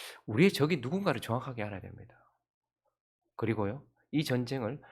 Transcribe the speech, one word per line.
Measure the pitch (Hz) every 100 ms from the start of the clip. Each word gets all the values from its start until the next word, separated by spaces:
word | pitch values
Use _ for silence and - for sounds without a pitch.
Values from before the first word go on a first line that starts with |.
| - - -
우리의 | 110 190
적이 | - 151 170
누군가를 | 117 190 196 120
정확하게 | - 120 135 117
알아야 | 104 95
됩니다. | 92 90 98 - _ _ _ _ _ _ _ _ _ _ _ -
그리고요, | 107 110 101 123 - _ _
이 | 143
전쟁을 | 156 123 120 135 110 147 -